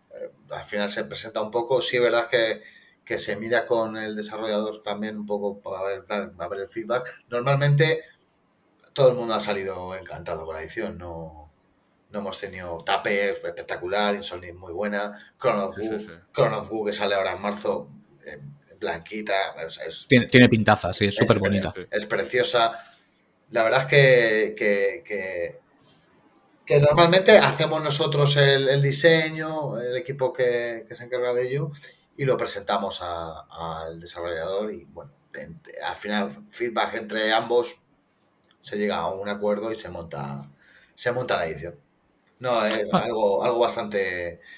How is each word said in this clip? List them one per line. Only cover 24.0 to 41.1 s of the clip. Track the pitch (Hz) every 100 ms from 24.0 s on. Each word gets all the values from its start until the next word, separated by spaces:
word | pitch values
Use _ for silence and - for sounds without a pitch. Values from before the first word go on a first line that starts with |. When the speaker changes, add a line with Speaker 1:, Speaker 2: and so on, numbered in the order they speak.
| 135 123 113 107 104 107
Speaker 1:
que, | 110 101 98 92 -
que, | 104 95 90 85 85 _ _ _ _ _ _ _ _ _ _ -
que | 147
normalmente | 147 151 170 185 185 208
hacemos | 135 135 156 156
nosotros | 151 143 151 143 143 143
el, | 139 139 135
el | 139
diseño, | 143 139 165 160 160 160 156 156 143 117
el | 123 127
equipo | 127 139 127
que, | - 123 120 117 113 107
que | 117
se | 120
encarga | 123 123
de | 123 127
ello, | 143 147 - - - _ -
y | 135
lo | 110
presentamos | - 101 101 101 98 -
a, | 87 85 82 80 - 82 82 80 80
al | 82
desarrollador | 85 87 85 80 90 98 107
y, | 92
bueno, | 73 82 73 _ _
en, | - 82 82 - - 76
al | 87
final, | 101 104 101 - -
feedback | - 120 113 104 110
entre | 107 110 107
ambos | 110 117 120 117 - _ _ _ _ _ _ _ _
se | - 104
llega | 104 90
a | 85
un | - 101
acuerdo | 104 104 101 110
y | 107
se | 90
monta, | 87 82 76 69 69 71 _ _ - _ -
se | 123